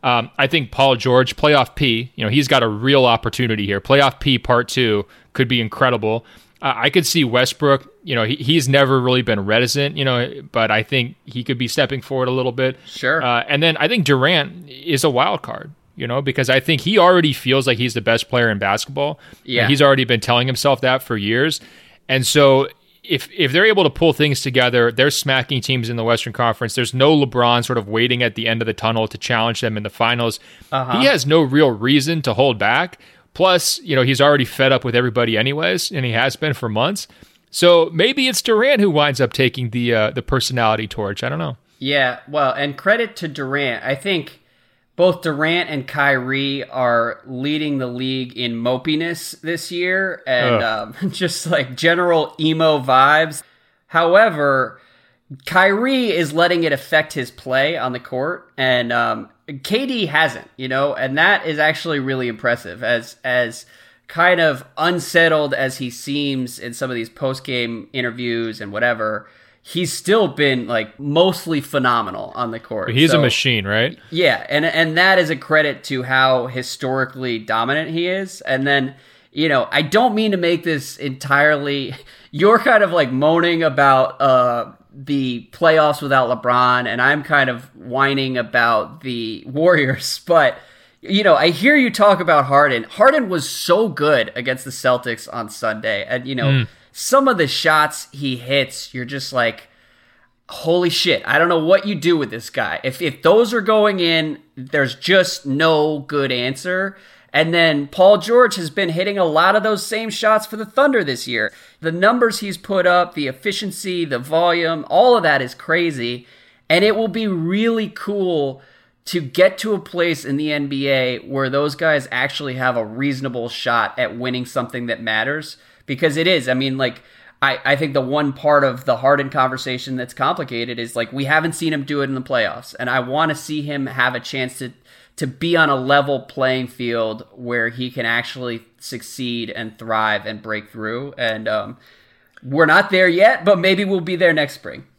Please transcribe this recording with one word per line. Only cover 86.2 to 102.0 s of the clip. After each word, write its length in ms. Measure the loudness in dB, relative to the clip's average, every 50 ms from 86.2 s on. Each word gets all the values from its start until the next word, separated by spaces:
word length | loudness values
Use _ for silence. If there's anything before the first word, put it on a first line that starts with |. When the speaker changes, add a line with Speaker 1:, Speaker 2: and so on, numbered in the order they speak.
| 2 2
Speaker 2:
LeBron, 560 | -2 -2 0 2 2 4 4 4 2 0 0
and 160 | -2 -2 0
I'm 220 | 2 2 2 0 -2
kind 260 | 0 2 2 2 0
of 140 | -2 -6 -10 -20 _
whining 640 | -20 -12 -6 -2 0 0 0 0 -2 -2 -2 -4 -4
about 640 | -4 -2 0 2 2 4 2 0 0 -4 -12 -14
the 420 | -10 -8 -8 -6 -6 -8 -10 -12 -14
Warriors, 760 | -10 -4 2 2 4 4 4 2 -2 -2 -4 -6 -8 -8 -10
<laughs> 40 | _
but, 300 | 2 4 4 4 4 0 -4 -18 _ _ _ _ _ _ _
you 240 | -6 -2 -2 2 4
know, 100 | 4 4
I 160 | 6 4 2
hear 240 | 0 2 2 4 4
you 160 | 4 4 2
talk 300 | 2 4 4 4 4 4
about 240 | 2 2 2 2 4
Harden. 400 | 4 4 4 4 4 2 -2 -4
Harden 440 | -8 0 4 4 4 4 2 0 0
was 220 | -4 -4 -4 -6
so 380 | -10 -8 0 2 2 2 2 0
good 420 | -2 0 2 2 2 2 0 -2 -6
against 280 | -6 -4 -4 -6 -6 -8
the 60 | -14
Celtics 580 | -14 -2 0 0 0 0 -2 -6 -8 -8 -10 -12
on 160 | -10 -10 -10 -10
Sunday, 560 | -10 -6 -4 -4 -4 -4 -4 -4 -4 -4 -4 -6
and, 200 | -8 -8 -6 -8
you 80 | -6
know, 80 | -2 0
Speaker 1:
Mm. 240 | 0 0 0 -2 -4 _ _ _ _
Speaker 2:
some 340 | _ -12 -4 2 2 2 4
of 120 | 2 2 0
the 100 | -2 -2
shots 580 | -2 -2 2 2 4 4 2 0 -2 -10 -16 _
he 240 | -14 -8 -6 -6 -6
hits, 580 | -6 -4 -2 0 0 0 -2 -8 -16 -16 -12 -10
you're 100 | -10 -10
just 280 | -8 -10 -10 -10 -4
like, 340 | -2 0 0 0 -2 -6 -20 _ _ _ _ _ _ _ _ _ _ _ _ _ _ _ _ -18
"Holy 420 | -16 -8 -2 0 0 2 0 0
shit, 340 | -2 0 0 0 0 -2 0
I 140 | 0 2 2
don't 80 | 2 2
know 100 | 0 0 4
what 220 | 4 2 2 2 -2
you 80 | -6
do 200 | -2